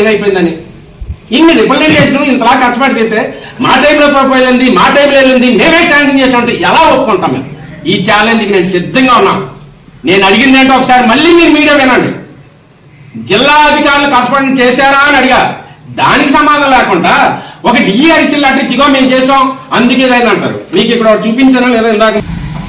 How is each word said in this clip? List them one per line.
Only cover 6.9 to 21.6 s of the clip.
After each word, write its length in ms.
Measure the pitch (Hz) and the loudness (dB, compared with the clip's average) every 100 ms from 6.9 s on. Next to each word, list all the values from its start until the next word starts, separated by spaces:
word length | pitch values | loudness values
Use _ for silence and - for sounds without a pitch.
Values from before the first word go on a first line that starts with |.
ఒప్పుకుంటాం 400 | 175 214 190 165 | 0 0 -2 -2
మేము? 140 | 127 - - - - 156 | -6 -8 -16 -18 -12 -6
ఈ 20 | 202 208 | -4 0
ఛాలెంజ్కి 440 | 214 220 220 196 196 | 0 0 0 0 -2
నేను 120 | 175 | 0
సిద్ధంగా 400 | 175 156 262 262 254 | -4 -2 0 2 2
ఉన్నా. 140 | 392 - - - - - - - 139 | 0 -2 -8 -14 -20 -20 -20 -10 -2
నేను 140 | 190 190 | 0 2
అడిగింది 280 | 214 269 262 | 2 2 2
ఏంటో 140 | 262 262 | 2 2
ఒకసారి 240 | 254 247 226 | 2 2 2
మళ్ళీ 180 | 240 330 339 | 2 4 4
మీరు 140 | 330 302 | 4 2
మీడియా 180 | 294 294 | 0 2
వినండి. 300 | 262 233 151 - - - - - _ _ - - - - - | 2 0 -2 -8 -16 -20 -20 -20 _ _ -20 -20 -20 -16 -4
జిల్లా 240 | 202 277 294 294 | -2 2 2 2
అధికారులు 380 | 294 294 285 285 | 2 0 0 0
కష్టపడి 420 | 254 - 269 269 254 | 0 0 -2 -2 0
చేశారా 400 | 247 254 277 277 285 | 0 2 2 2 2
అని 80 | 277 | 2
అడిగా, 200 | 254 240 - - - - - - | 2 0 -2 -6 -18 -20 -16 -4
దానికి 320 | - 233 285 294 | 0 0 0 2
సమాధానం 320 | 294 294 285 254 | 2 2 2 0
లేకుండా 380 | 220 180 175 269 - - - - - | 0 -2 0 0 0 -4 -12 -8 -2
ఒక 80 | 233 185 | 0 0
డిఈఆర్ 340 | 208 320 311 | -2 0 0
ఇచ్చిన 160 | - 285 | 0 0
లెటర్ 180 | 277 262 | 0 -2
ఇచ్చిగో 220 | 269 - 277 | -2 -2 0
మేము 140 | 269 254 | 2 0
చేసాం 300 | 262 262 269 262 - - - | 0 0 0 0 -4 -6 -2
అందుకే 260 | 247 254 262 | 0 2 2
ఇదైంది 240 | - 226 | 2 0
అంటారు. 240 | 190 120 104 - | -2 -4 -8 -6
మీకు 160 | 180 226 | -4 -2
ఇక్కడ 140 | 233 220 | 0 0
ఒకటి 120 | 208 208 | 0 0
చూపించాను 420 | 233 262 254 | 0 2 2